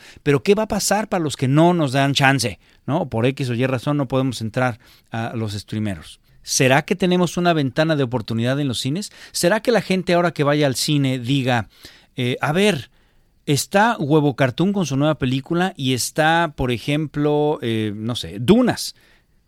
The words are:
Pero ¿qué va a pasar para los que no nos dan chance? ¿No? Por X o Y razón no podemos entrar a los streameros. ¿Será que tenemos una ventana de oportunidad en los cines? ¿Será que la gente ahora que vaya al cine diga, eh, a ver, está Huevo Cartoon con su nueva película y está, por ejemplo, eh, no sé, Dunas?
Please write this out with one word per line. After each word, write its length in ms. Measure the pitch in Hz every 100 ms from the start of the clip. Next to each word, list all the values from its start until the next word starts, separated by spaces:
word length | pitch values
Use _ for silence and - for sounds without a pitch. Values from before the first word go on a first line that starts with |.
| - -
Pero 200 | - 139
¿qué 120 | - 202
va 80 |
a 40 | 220
pasar 400 | 202 - 202 214
para 160 | 190
los 140 | 151 -
que 100 | 127
no 260 | 147 170
nos 200 | 175 143
dan 200 | 135 139
chance? 460 | 139 147 135 117 90 _ _ -
¿No? 240 | 151 156
Por 160 | 113 123
X 220 | 139 131
o 40 |
Y 120 | 117 131
razón 300 | 127 - 147
no 140 | 135
podemos 320 | 131 131 110
entrar 360 | 110 127 127 113 - - _
a 220 | 117 117 117
los 160 | 110
streameros. 640 | 101 - 107 107 85 - - _ _
¿Será 380 | - - 131 135
que 160 | - 196
tenemos 400 | 185 180 170 -
una 160 | 175
ventana 420 | 160 139 135 160 151
de 80 |
oportunidad 560 | 127 120 104 113 120 139
en 80 | 143
los 120 | 113
cines? 340 | 127 165 214 - -
¿Será 300 | - 170 214
que 100 | -
la 100 | 220
gente 340 | - 190 170 175
ahora 180 | 175
que 100 | -
vaya 240 | 143 147 143
al 80 | 123
cine 420 | - 147 135 131
diga, 520 | 120 139 127 120 104 _ - - _ -
eh, 180 | 123 127
a 100 | 135
ver, 400 | 160 208 160 - _ _ _ _ _ -
está 500 | 139 - 196 226 220
Huevo 380 | 135 156 147 123
Cartoon 380 | 131 - 180
con 120 | 202 165
su 120 | 135
nueva 200 | 151 147
película 560 | 131 131 - 170 185 -
y 160 | 127
está, 640 | 127 - - 156 165 170 -
por 140 | 131
ejemplo, 880 | 120 - 147 151 147 147 147 147 156
eh, 320 | 120 113 107 104
no 200 | 113 120
sé, 240 | - 101
Dunas? 540 | 120 226 240 - - - _ _ _ _